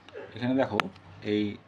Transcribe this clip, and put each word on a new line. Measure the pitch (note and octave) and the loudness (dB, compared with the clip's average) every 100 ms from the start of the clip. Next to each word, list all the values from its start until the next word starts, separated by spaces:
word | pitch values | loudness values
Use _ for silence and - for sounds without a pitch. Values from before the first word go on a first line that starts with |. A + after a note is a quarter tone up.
| - - - A2 | -18 -14 -12 -2
এখানে | B2 C3 | 2 4
দেখো | A2+ G#2 F#2 - - - G#2+ | 4 0 -2 -10 -18 -8 0
এই | G#2 G#2 - | 2 2 -4